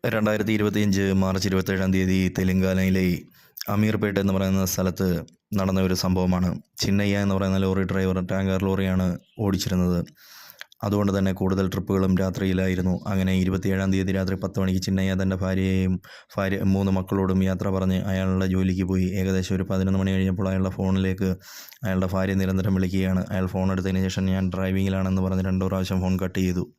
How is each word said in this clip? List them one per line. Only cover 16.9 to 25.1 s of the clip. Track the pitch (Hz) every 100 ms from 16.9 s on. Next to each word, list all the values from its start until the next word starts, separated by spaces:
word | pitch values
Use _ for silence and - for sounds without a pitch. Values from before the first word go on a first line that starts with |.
മക്കളോടും | 95 92 98 95 95
യാത്ര | 95 92 98
പറഞ്ഞ് | 95 92 92
അയാളുടെ | 95 95 95 92 95
ജോലിക്ക് | 92 92 92
പോയി. | 92 92 90
ഏകദേശം | 95 95 95 92 95
ഒരു | 92
പതിനൊന്ന് | 95 95 95
മണി | 95
കഴിഞ്ഞപ്പോൾ | 95 95 92 95
അയാളുടെ | 95 95
ഫോണിലേക്ക് | 92 95 95 95 92 95 90 - - - -
അയാളുടെ | 101 95 92
ഭാര്യ | 95 95
നിരന്തരം | 95 95 95 95
വിളിക്കുകയാണ്. | 92 92 95 92 92 92
അയാൾ | 95 92
ഫോൺ | 95 95
എടുത്തതിന് | 92 95 92
ശേഷം | 95 92 95
"ഞാൻ | 95 92
ഡ്രൈവിങ്ങിലാണെന്ന്" | 90 95 95 95 95 95